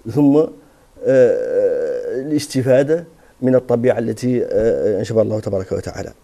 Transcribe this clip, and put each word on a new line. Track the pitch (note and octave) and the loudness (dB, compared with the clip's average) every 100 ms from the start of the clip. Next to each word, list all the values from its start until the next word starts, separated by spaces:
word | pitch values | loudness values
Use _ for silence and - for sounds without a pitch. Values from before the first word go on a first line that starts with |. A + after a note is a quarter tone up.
| A2 | -6
ثم، | A#2 C#3+ C#3+ | 2 4 4
آه، | - - - _ _ - A#2 | 2 -4 -20 _ _ -6 2
آه، | C3 A#2+ F2+ - F2+ G2+ D2+ D#2 B1 C#2 A#2+ | 4 4 2 0 0 0 0 -4 -6 -6 -8
الاستفادة | C#3+ D3 - C3 B2+ B2+ C#3+ E3 E3+ - _ - | -4 -4 -2 -2 2 2 2 -2 -4 -20 _ -4
من | B2+ B2+ | 0 0
الطبيعة | B2 A#2+ B2 A#2 | 2 0 0 0
التي، | A2+ A2 B2 B2 - | -2 -4 -2 -2 0
آه، | G2+ A2 C#2+ F#2+ G2 | 0 0 0 0 -2
أنشبها | A2 A2 | -2 0
الله | G#2+ G#2+ | 0 -2
تبارك | G#2+ G2 F#2 | -4 -6 -4
وتعالى. | F#2+ - F2 - - | -6 -8 -12 -14 -14